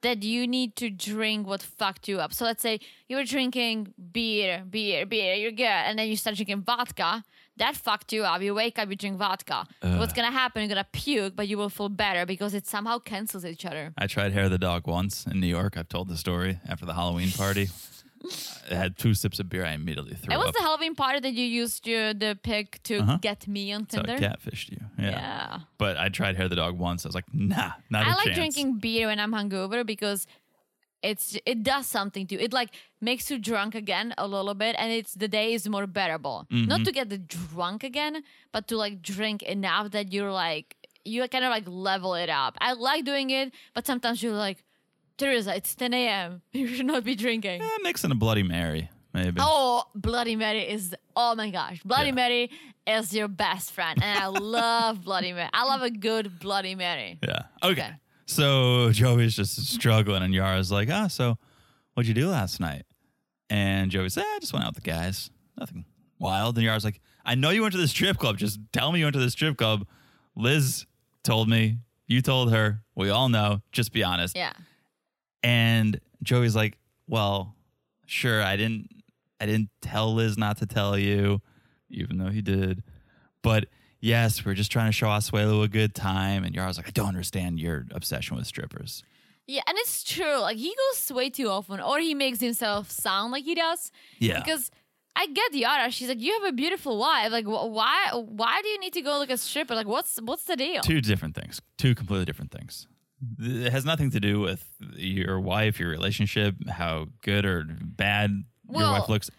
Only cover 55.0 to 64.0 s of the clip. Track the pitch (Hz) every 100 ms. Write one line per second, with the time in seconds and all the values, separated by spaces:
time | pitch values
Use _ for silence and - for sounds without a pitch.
55 | 175 185 180 175 170 - 254 269 247 226
56 | 214 226 208 175 190 196 190 190 180 160
57 | 101 - - - - - 180 156 139 -
58 | _ _ - - 143 135 127 123 117 107
59 | 123 120 117 107 98 - - 240 120 110
60 | 104 98 92 95 95 95 92 101 110 190
61 | 208 - 123 113 _ _ _ _ _ -
62 | 117 110 165 170 92 - 82 69 64 _
63 | _ _ _ _ _ 104 98 98 95 95